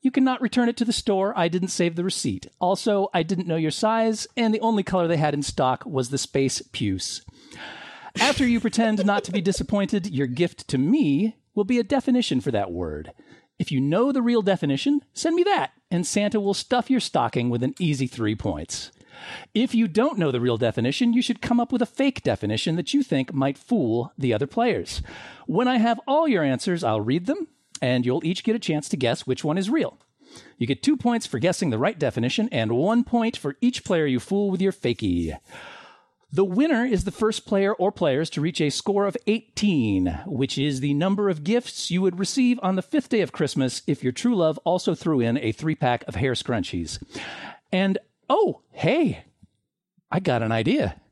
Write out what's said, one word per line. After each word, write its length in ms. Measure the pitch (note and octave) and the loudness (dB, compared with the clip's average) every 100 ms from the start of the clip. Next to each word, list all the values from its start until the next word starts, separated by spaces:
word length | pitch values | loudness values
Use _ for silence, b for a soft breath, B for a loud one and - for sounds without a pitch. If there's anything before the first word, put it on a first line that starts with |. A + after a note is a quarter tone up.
You 100 | C4 | 0
cannot 300 | C4 C4 B3+ | 2 2 2
return 280 | A#3 - A#3+ | 0 2 2
it 80 | A#3 | 2
to 80 | A#3 | -2
the 80 | |
store. 440 | - - G3 G3 G#3+ | 0 0 2 2 2
I 120 | E3+ | 0
didn't 200 | F3+ F3+ | 0 -2
save 280 | - F3 E3 | 0 0 0
the 80 | F3+ | -4
receipt. 420 | - C#3 F#2+ - _ | -2 -4 -4 -10 _
Also, 480 | F3+ F#3+ - G3+ G3 | -2 0 2 0 0
I 80 | F3+ | -2
didn't 260 | E3 F#3 F3 | -2 -2 -2
know 100 | E3 | 0
your 140 | D#3 | -2
size, 560 | - G#3+ A3+ A3+ G#3+ - - | 0 0 2 2 0 -6 0
and 160 | A3+ | 0
the 80 | G#3+ | 2
only 200 | A3 G#3+ | 2 0
color 260 | F#3 F#3+ E3+ | 0 0 2
they 80 | E3 | 2
had 160 | D3+ | 2
in 100 | D3 | 0
stock 400 | C#3+ - C3 B2+ - | -4 0 0 0 -2
was 240 | C#3 B2 | -4 -2
the 80 | C3+ | -4
space 440 | - C#3 C3+ - | -2 0 0 -2
puce. 600 | - - G#2+ F#2+ - - - B B B B B B B B - | -8 -4 -2 -2 -6 -10 -14 B B B B B B B B 0
After 260 | B3 C#4 B3+ | 2 4 2
you 140 | A#3 | 2
pretend 420 | A#3 - A3+ G#3+ G3 | 2 2 2 2 2
not 200 | G3+ G3 | 0 0
to 80 | |
be 80 | F#3+ | -2
disappointed, 680 | F3+ F#3+ - G3+ F#3+ G#3 F#3+ | 0 -2 0 0 2 0 -2
your 200 | C#3 C#3 | -2 -2
gift 420 | B2 F3 - - | 0 -2 -2 -4
to 80 | C#3 | 0
me 580 | C#3+ C#4+ F#3+ C#3 A3 - _ | 4 4 4 4 2 -2 _
will 120 | - G3+ | -2 0
be 140 | B3 | 0
a 40 | |
definition 560 | A#3 C4+ C4 B3 A#3 D3+ | 2 0 2 2 2 0
for 120 | D3 | 0
that 200 | G#2+ G2 | 0 -2
word. 400 | E2+ E2+ D2+ D#2 - B B B _ | -4 -6 -6 -10 -18 B B B _
If 140 | - | -2
you 80 | C3+ | 0
know 320 | C#3 F3 C4 | 2 2 2
the 80 | C4 | 2
real 200 | A#3+ A#3+ | 2 2
definition, 600 | G3 F#3 D3 C3+ C#4 C#4+ - | 2 0 0 0 2 0 -2
send 220 | - E4 E4+ | -4 -2 2
me 80 | |
that, 280 | F4+ F#4 C3+ _ _ | 2 2 -2 _ _
and 160 | E3+ - | -2 0
Santa 320 | - G#3 G#3+ | 0 0 0
will 140 | G3 | 0
stuff 360 | G3 - B3 - | -2 0 -2 2
your 120 | C4 | 0
stocking 480 | - E3 A#2 B2+ A#2+ | 0 0 0 0 0
with 120 | A#2+ | 0
an 100 | B2+ - | -2 0
easy 300 | F3 C#3 C3 | -2 0 -2
three 280 | - G#2+ A2 | -2 -2 -2
points. 560 | G#2+ D#2+ D#2 - - B B B B B B | -4 -4 -6 -10 -12 B B B B B B
If 200 | G#3+ B3+ | 0 2
you 140 | A3+ A3+ | 2 2
don't 300 | D#3+ C4+ B3 | 2 2 2
know 120 | D#3+ | 0
the 120 | B2+ | 2
real 160 | B2 A2+ | 0 2
definition, 560 | A#2 A2 A#2 D3 A#3+ | 0 0 -2 2 2
you 80 | A#3 | 2
should 200 | B3 A#3 | 0 -4
come 160 | - A#3+ | 0 0
up 120 | A#3+ | 0
with 100 | B3 | 0
a 40 | A#3 | -2
fake 360 | - C#4 - | 0 -2 0
definition 540 | C#3+ G#2 G2+ A2+ - E3 | -2 -2 -2 -2 -2 -2
that 180 | - | 0
you 80 | C#4+ | 0
think 320 | C4 C#3 C3 | 2 0 0
might 240 | C#3 C3+ C#3+ | -2 -2 -4
fool 540 | - A#3 B2 A#2 A#2+ - | -2 0 2 0 -2 -4
the 160 | C3 | 0
other 120 | G#2+ C#3 | 0 0
players. 560 | - A#3+ C3+ E2+ - B B B B B | 0 0 0 -4 -8 B B B B B
When 220 | D#3+ B3 | 0 2
I 80 | B3+ | 2
have 240 | A3+ A#3 - | 2 0 0
all 220 | D4 D#4+ | 2 4
your 160 | G#3 | 2
answers, 400 | D3 C3 - E3+ | 2 0 0 0
I'll 160 | B2 A2 | 0 0
read 260 | G#2+ D3+ F3+ | 2 0 0
them, 220 | F4+ E4 _ _ - | -4 -4 _ _ -4
and 240 | B2+ B2+ B2 | 0 2 2
you'll 200 | C3+ E3 | 0 -2
each 180 | F3+ | -2
get 140 | - A3 | -2 -2
a 20 | |
chance 300 | - D3+ - | 0 -4 -2
to 80 | C#3+ | -2
guess 280 | B2+ B2 - | 0 0 -2
which 160 | B2+ | -2
one 140 | D#3 E3 | 0 -2
is 120 | G3 | 0
real. 280 | D#4 - - _ _ B B B B | 0 -2 -6 _ _ B B B B
You 100 | A#2+ | -2
get 160 | C#3 | 0
two 140 | - D4 | 2 2
points 280 | A#3+ A#3 - | 2 0 -2
for 140 | B2 | -2
guessing 300 | E3+ - E3+ | 0 0 0
the 80 | A2 | 2
right 200 | D3+ G3 | 0 0
definition, 520 | C#3+ A#2 A#2+ - A3 | -2 0 0 0 -2
and 220 | C#3 A2 | 0 0
one 320 | A#2 E3+ A#3 B3 | 2 2 2 2
point 320 | A#3+ A3+ - | 0 0 -4
for 180 | C#3+ C#3 | -8 0
each 240 | A#3+ B3 - | 0 -2 -2
player 200 | F3+ D3+ | 0 2
you 140 | B2+ | 0
fool 320 | - G3 G3+ | 0 0 0
with 100 | F#3 | 2
your 120 | F#3+ | 0
fakie. 640 | - B2 A#2 G2+ F2 D#2+ D2 B B B B B B B B _ | 0 -2 -2 0 0 -2 -6 B B B B B B B B _
The 140 | D#3 F#3+ | 0 0
winner 400 | F3+ D#4 B3 B3+ | 2 2 2 2
is 200 | G3 F3+ | 0 -2
the 60 | |
first 340 | - A3 G#3+ - | 0 -2 -2 -2
player 280 | G3+ G3 | 0 0
or 200 | A3 F#3 | 0 -2
players 360 | - E3 C3 D#3+ | 0 0 0 -2
to 100 | - | -2
reach 180 | D3+ E3+ | -4 0
a 100 | D3+ | -2
score 360 | - - G3+ G3+ | 0 -2 0 0
of 100 | - - | -2 -2
eighteen, 920 | A3+ - - G#3 D#3+ A2 F#2+ F2+ E2 - | -2 -2 0 2 4 2 2 0 -2 -6
which 320 | A2 C3 - | -4 -2 0
is 240 | C#3+ C3 | -2 -2
the 120 | C#3+ | -2
number 360 | C#3+ F3+ G3 G3+ | 0 0 0 0
of 160 | E3 D3 | -2 0
gifts 440 | A#3 - - - | -2 -2 -10 -4
you 120 | F3 | 0
would 180 | F#3+ F3 | 0 0
receive 400 | G3 - B3 B3 | -4 2 2 2
on 140 | F#3 F#3+ | 0 -2
the 60 | |
fifth 260 | - D#4 - | 0 -2 0
day 140 | A#3 | 0
of 100 | D#3+ | 0
Christmas 500 | - D3+ - C3 - - | -2 -2 0 -2 -2 -4
if 160 | C#3+ | -2
your 80 | B2+ | -2
true 240 | B2 - A3 | 0 0 2
love 240 | D#3+ D#3 - | 2 0 0
also 280 | F3 - | 0 0
threw 280 | E3 - C#3+ | -2 0 2
in 160 | A#2 B2 | 2 0
a 160 | A#2+ | -2
three-pack 500 | G#2+ D#3 D#3 C3 A#2+ - | -2 -4 0 0 0 -2
of 80 | F2+ | -2
hair 180 | C3+ | -2
scrunchies. 680 | A#2+ - A#2 F2+ F2+ E2 - B B B B B B _ | -2 -2 -4 -2 -6 -6 -10 B B B B B B _
And, 260 | F#3 G3 F#3+ _ _ _ | 0 0 -2 _ _ _
oh, 320 | D#4+ G#4 - _ | 2 2 0 _
hey, 540 | - - C#4+ C#4 - - _ - _ _ _ _ _ _ | -4 0 2 2 -2 -12 _ -20 _ _ _ _ _ _
I 80 | F3+ | -2
got 220 | F#3 A#2+ | 0 0
an 100 | A2 | 2
idea. 480 | A2+ A#2 C#4 F#2+ - _ | 0 2 2 0 -4 _